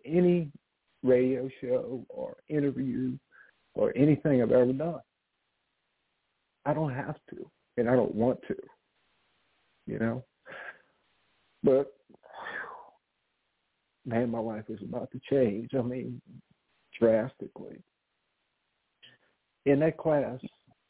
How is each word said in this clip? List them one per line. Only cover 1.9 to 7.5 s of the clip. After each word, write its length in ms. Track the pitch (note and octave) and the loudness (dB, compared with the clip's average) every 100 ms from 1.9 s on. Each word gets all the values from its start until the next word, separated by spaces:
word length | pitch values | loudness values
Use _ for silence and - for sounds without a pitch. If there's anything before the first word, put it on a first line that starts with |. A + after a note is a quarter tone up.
| B2+ - | -10 -12
or 260 | C3 - - - | -12 -12 -12 -4
interview 680 | D3+ C#3+ B2 C3+ B2 B2+ C3 _ - - _ _ - | 0 0 0 -4 -2 -4 -6 _ -20 -20 _ _ -2
or 160 | G#2+ - | 0 4
anything 460 | D3 D3+ D#3 C3 | 4 4 4 2
I've 100 | A2+ | 4
ever 220 | B2 B2+ | 6 4
done. 280 | C3 D#3+ D#3 - _ _ _ _ _ _ _ _ _ _ _ _ _ _ _ F3+ | 2 -4 -6 -12 _ _ _ _ _ _ _ _ _ _ _ _ _ _ _ -4
I 80 | |
don't 200 | D3+ D#3 | -2 -2
have 240 | B2+ D3 D3+ - | -4 -8 -10 -14
to, 180 | - - | -16 -16